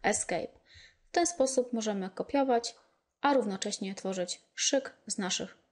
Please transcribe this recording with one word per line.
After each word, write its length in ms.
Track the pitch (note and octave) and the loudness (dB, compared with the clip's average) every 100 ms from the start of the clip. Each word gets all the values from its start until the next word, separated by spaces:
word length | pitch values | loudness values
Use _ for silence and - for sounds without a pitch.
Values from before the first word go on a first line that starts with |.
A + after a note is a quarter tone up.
Escape. 560 | F3+ A3 - F3 - _ _ - - _ _ | 2 0 -2 -4 -6 _ _ -20 -20 _ _
W 20 | |
ten 140 | F4 E4+ | 2 2
sposób 460 | - C4 C4 B3 | 2 2 4 0
możemy 380 | A3+ G#3+ G3+ F#3 | -2 -2 -2 -4
kopiować, 640 | - - C#4 C4+ A#3+ A#3+ - _ _ _ _ | -6 -2 2 4 2 0 -10 _ _ _ _
a 140 | C#4 | 2
równocześnie 600 | C4+ G#3 F#3+ G#3 - F#3+ | 4 2 -2 -6 -4 -6
tworzyć 460 | G3 F#3+ F#3 F3 - _ | -6 -6 -4 -4 -6 _
szyk 400 | - - C#4 - - - | -2 2 2 0 -16 -8
z 120 | - | -4
naszych 400 | F#3+ - F#3 - _ | -2 -2 -6 -12 _